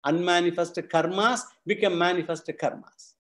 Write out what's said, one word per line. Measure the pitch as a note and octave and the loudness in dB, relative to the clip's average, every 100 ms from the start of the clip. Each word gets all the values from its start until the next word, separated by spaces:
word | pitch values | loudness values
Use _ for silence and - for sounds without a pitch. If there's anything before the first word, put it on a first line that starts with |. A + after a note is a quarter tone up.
Unmanifest | C#3+ E3 F3 F3 F3 F3 E3+ - E3 | 0 0 2 2 2 0 -4 -4 -2
karmas | E3 E3 F#3+ A3 A#3+ - _ - | 0 0 2 0 0 -6 _ -6
become | G#3+ G3+ E3+ | 0 0 2
manifest | F3 F3+ D#3+ D#3+ - | 0 0 -4 -6 -8
karmas. | - D3 G#2+ - _ - _ | -4 -4 -4 -18 _ -20 _